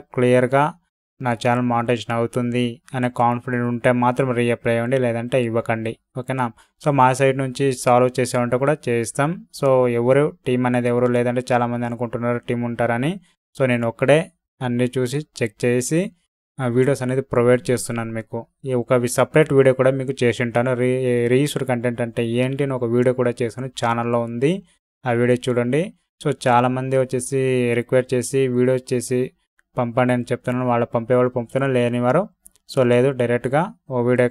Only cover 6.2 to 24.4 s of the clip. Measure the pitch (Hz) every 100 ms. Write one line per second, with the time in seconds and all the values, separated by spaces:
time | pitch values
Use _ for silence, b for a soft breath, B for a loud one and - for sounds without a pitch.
6.2 | 123 131 120 - b b 156 143 127 127
7.2 | 135 135 135 127 139 127 127 120 127 127
8.2 | 120 123 120 123 139 151 - 117 113 -
9.2 | 147 180 - - 139 131 127 117 120 135
10.2 | 151 - - 123 127 123 120 120 123 120
11.2 | 120 123 123 123 120 120 120 120 120 117
12.2 | 120 120 - 120 120 117 117 117 143 196
13.2 | b b _ - 131 120 117 - 131 151
14.2 | 175 _ _ - 127 120 123 131 123 139
15.2 | 156 - 117 - 123 123 123 160 208 -
16.2 | _ _ _ - 127 120 131 135 127 131
17.2 | 127 123 120 123 - 120 - 117 117 113
18.2 | 110 117 - _ 135 123 117 127 120 -
19.2 | 123 156 156 139 131 127 131 131 131 131
20.2 | 120 117 120 120 127 120 127 127 127 120
21.2 | 120 127 147 139 131 120 120 120 117 117
22.2 | 117 120 127 135 139 131 120 120 127 127
23.2 | 120 117 117 123 131 - 120 117 117 120
24.2 | 117 120